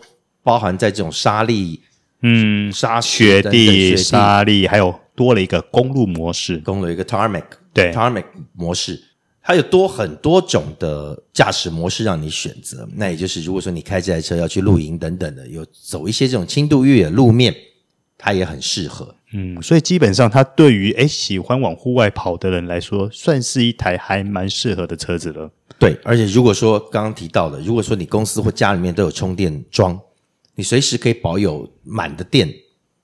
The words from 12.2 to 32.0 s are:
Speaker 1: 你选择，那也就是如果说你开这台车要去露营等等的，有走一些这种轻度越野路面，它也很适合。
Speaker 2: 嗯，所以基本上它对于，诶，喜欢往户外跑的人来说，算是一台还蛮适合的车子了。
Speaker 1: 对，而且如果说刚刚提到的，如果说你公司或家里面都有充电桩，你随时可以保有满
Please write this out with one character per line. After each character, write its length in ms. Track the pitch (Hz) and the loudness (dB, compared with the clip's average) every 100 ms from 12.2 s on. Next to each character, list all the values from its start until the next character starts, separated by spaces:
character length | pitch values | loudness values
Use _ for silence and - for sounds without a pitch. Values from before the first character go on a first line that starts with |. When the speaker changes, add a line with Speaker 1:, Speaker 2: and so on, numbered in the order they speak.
Speaker 1:
你 80 | 78 | -4
选 260 | - - - | -8 -10 -12
择， 260 | - - - | -16 -16 -14
那 140 | - 101 | -6 -6
也 80 | 80 | -4
就 100 | 90 | -6
是 160 | 87 | -6
如 100 | 80 | -6
果 100 | 95 | -6
说 100 | 95 | -6
你 80 | 87 | -8
开 200 | - 98 | -6 -4
这 120 | 90 | -2
台 80 | 82 | -4
车 160 | 80 85 | -2 -2
要 100 | 82 | -2
去 140 | - | -2
露 180 | 98 90 | 2 2
营 200 | 78 82 | 0 -6
等 180 | 80 90 | -6 -6
等 180 | 82 | -8
的， 120 | 67 64 | -10 -16
有 160 | 80 78 | -16 -18
走 400 | _ - 82 82 | _ -14 -10 -6
一 60 | |
些 160 | 113 131 | -2 0
这 80 | 123 | 0
种 100 | 85 | -4
轻 220 | - 147 | -2 2
度 160 | 147 | 4
越 140 | 135 131 | 6 6
野 100 | 80 | 4
路 240 | 92 113 | 4 4
面， 220 | 117 120 - - _ _ _ _ _ | 6 4 0 -10 _ _ _ _ _
它 160 | - | -2
也 100 | 95 | 0
很 160 | 90 73 | -2 -6
适 260 | - - 76 | -8 -6 -8
合。 280 | 69 65 _ _ | -10 -18 _ _
Speaker 2:
嗯， 300 | 104 92 87 | -10 -10 -6
所 140 | 82 165 | 2 2
以 40 | |
基 160 | 147 180 | 2 4
本 160 | 120 | 4
上 160 | 95 120 | 4 4
它 140 | 127 | 4
对 320 | 131 - 151 | 2 6 6
于， 180 | 107 98 | 6 2
诶， 120 | 113 147 | 2 0
喜 320 | - - 95 | 0 -6 -4
欢 200 | - 127 | -2 -2
往 160 | 117 | -2
户 200 | 80 127 | -4 -2
外 160 | 123 107 | 2 2
跑 260 | - 95 85 | 0 -6 -4
的 140 | 95 | -2
人 160 | 90 85 | -2 -2
来 140 | 87 | -6
说， 280 | - 101 98 | -4 -4 -4
算 280 | - - 143 | -4 -2 0
是 240 | 117 135 | 0 0
一 80 | 120 | 0
台 240 | 117 92 90 | 0 -2 -2
还 280 | - 98 | -2 -4
蛮 260 | 98 98 95 | -2 -4 -4
适 240 | - 120 | -4 -4
合 100 | 92 87 | -4 -6
的 100 | 82 | -8
车 200 | - 87 | -6 -6
子 160 | 82 | -6
了。 160 | 76 80 _ _ - | -10 -14 _ _ 0
Speaker 1:
对， 180 | 110 76 | 2 2
而 140 | - 120 | 0 2
且 100 | 107 | 2
如 160 | 104 | 4
果 100 | 123 | 4
说 260 | 101 110 104 | 4 2 0
刚 260 | - 110 | -2 -6
刚 100 | 107 | -6
提 140 | 107 82 | -8 -6
到 200 | 101 82 | -2 -2
的， 120 | 71 | -4
如 120 | 82 | -4
果 80 | 117 | -2
说 140 | 104 | -2
你 100 | 107 | -4
公 220 | 90 101 110 | -2 -2 -2
司 140 | - | -2
或 100 | 107 | -4
家 240 | - 101 | 0 0
里 60 | 98 | 0
面 120 | 90 | -2
都 120 | 87 | -2
有 60 | 90 | -2
充 260 | - 95 90 | -2 -6 -2
电 280 | 92 76 - | -4 -4 -4
桩， 280 | - 95 90 - _ _ _ _ - | 0 0 0 -10 _ _ _ _ -10
你 80 | |
随 160 | 101 120 | -2 0
时 180 | 139 120 | 0 -2
可 100 | 123 | -2
以 60 | |
保 240 | 113 87 90 | -2 -2 -2
有 340 | 98 76 53 _ | -2 -2 -10 _
满 300 | - 104 | -12 -8